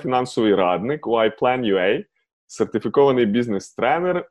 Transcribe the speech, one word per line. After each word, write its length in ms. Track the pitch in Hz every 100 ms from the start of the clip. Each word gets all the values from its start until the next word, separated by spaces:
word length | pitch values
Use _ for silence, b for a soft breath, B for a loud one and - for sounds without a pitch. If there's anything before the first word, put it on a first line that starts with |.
фінансовий 520 | 135 127 127 - 110
радник 520 | 98 90 87 117 147 107
у 40 |
iPlan 500 | 113 110 - 127 127
U 140 | 113
A, 300 | 95 92 143 - _ _ _ _
сертифікований 800 | - 104 107 120 147 139 123 110
бізнес-тренер, 1040 | 117 120 98 - - 120 160 180 175 -